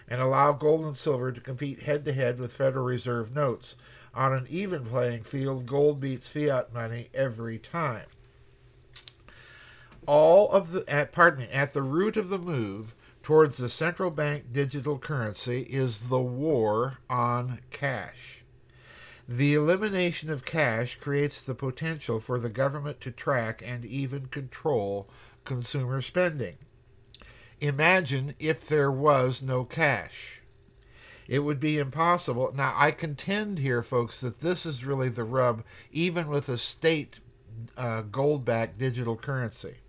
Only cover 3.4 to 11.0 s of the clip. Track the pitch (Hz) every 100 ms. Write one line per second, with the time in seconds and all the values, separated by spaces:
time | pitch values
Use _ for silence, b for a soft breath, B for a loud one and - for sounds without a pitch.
3.4 | 139 107 - - B B B - 131 131
4.4 | 127 175 202 170 117 127 123 117 110 139
5.4 | 135 131 123 143 147 143 135 127 - 151
6.4 | 147 131 - 117 113 117 117 - 135 113
7.4 | 113 113 - 170 151 110 - - - -
8.4 | - _ - - - - - - B B
9.4 | B B B B B B - 147 156 185
10.4 | 208 196 165 180 - 147